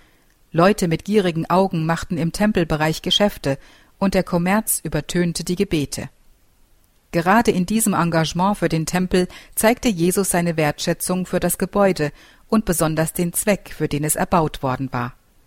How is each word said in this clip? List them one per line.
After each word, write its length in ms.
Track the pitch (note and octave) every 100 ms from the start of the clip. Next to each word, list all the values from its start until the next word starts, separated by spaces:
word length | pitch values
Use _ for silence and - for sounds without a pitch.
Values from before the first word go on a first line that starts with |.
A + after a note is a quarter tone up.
| _ _ _ _ _
Leute 380 | D#3+ F#3 G#3 F3+
mit 160 | - -
gierigen 440 | G#3+ F3+ D#3+ D#3+
Augen 360 | F3 F#3+ E3+ D#3+
machten 320 | E3 - E3+
im 160 | E3
Tempelbereich 680 | - G#3+ G3+ D#3+ D#3 D#3 D#3+
Geschäfte, 560 | F#3+ - G#3 - C#3+ C#3 - - _ _
und 160 | G3
der 100 | F#3
Kommerz 580 | F3 F3 F3 G#3 - -
übertönte 640 | D#3+ D#3 - F3 F3 D#3+ E3+
die 120 | F3+
Gebete. 520 | G3 E3 C3+ - - - _ _ _ _ _ _ _ _ _
Gerade 400 | E3+ E3+ G#3+ A#3
in 140 | F#3 F3
diesem 280 | A3 G#3+
Engagement 640 | F3+ E3+ E3 D#3 E3+ F#3+ G3+
für 120 | E3
den 160 | D#3+ D#3
Tempel 420 | F3+ F#3 F#3 F3+ - - -
zeigte 340 | A3 A#3+ B3+
Jesus 400 | F3+ E3+ F#3+ F#3+
seine 280 | F3 F3 D#3+
Wertschätzung 680 | D3+ - - E3 - F#3 F3+
für 140 | F3+
das 180 | F3 -
Gebäude 540 | F#3 G#3 G3 F3+ D3 - - _ _
und 180 | A3 G#3+
besonders 480 | E3+ D#3+ D#3 D#3+
den 200 | - F3
Zweck, 400 | - - F#3+ - -
für 120 | D#3
den 160 | C#3+
es 120 | D3+ -
erbaut 460 | F#3+ F3+ D3+ -
worden 300 | C3+ C3 C3+
war. 220 | B2+ A#2+ - _ _